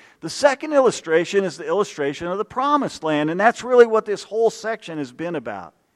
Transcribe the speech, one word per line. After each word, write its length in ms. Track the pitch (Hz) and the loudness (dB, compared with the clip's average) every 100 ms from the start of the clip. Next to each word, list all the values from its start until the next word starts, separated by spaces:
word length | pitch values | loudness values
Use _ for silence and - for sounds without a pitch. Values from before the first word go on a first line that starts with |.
| - _ | -20 _
The 120 | 165 | -12
second 420 | - 285 262 311 | 0 0 0 0
illustration 720 | 294 247 - 165 160 170 196 | 2 2 0 0 0 2 0
is 120 | 190 151 | -2 -4
the 120 | 156 | -2
illustration 580 | 190 208 - 143 143 170 | -2 -2 -4 -4 -4 -6
of 140 | 190 | -6
the 60 | 208 | -6
promised 580 | - 277 294 202 - | -4 0 0 0 -4
land, 260 | 156 151 151 | -2 0 0
and 100 | 175 | 2
that's 240 | 220 226 | 2 2
really 220 | 233 247 233 | 4 6 6
what 200 | 220 214 | 4 0
this 180 | 196 | -6
whole 260 | - 220 226 | -6 0 0
section 480 | - 214 220 - 156 | 0 -6 -8 -8 -10
has 140 | 131 | -10
been 240 | 123 165 160 | -8 -8 -8
about. 400 | 117 98 85 - _ | -8 -10 -12 -20 _